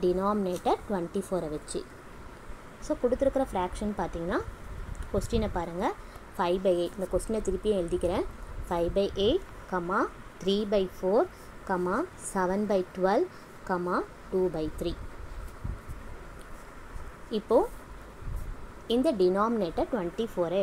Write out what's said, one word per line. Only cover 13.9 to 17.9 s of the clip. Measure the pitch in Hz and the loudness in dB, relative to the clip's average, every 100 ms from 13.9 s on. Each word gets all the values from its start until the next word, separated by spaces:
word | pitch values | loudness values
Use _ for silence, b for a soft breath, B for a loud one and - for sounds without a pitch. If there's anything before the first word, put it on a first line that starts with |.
| 208 415 - - | 0 -2 -10 -2
two | 190 185 160 | 2 2 0
by | 156 - | -4 -2
three. | 156 - - - - - - - - - - - - - - - - - - - - - - - - 220 | -4 -4 -8 -10 -10 -8 -10 -8 -8 -8 -10 -10 -10 -12 -12 -14 -14 -14 -14 -14 -12 -10 -10 -12 -4 -4
இப்போ | - 240 466 - - | 6 6 6 -2 -14